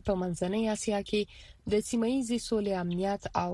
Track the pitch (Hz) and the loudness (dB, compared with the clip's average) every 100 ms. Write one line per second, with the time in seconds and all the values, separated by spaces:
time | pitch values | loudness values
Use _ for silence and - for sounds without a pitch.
0 | - 185 180 170 180 208 220 208 - 202 | 0 0 0 0 0 0 0 0 0 -2
1 | 202 208 202 - - - - 208 - 233 | 0 -2 -2 -6 -20 -12 0 0 2 0
2 | 226 269 226 233 - 220 202 185 175 175 | 2 2 0 -2 0 0 2 0 0 0
3 | 196 202 - - 175 | 0 0 -2 0 0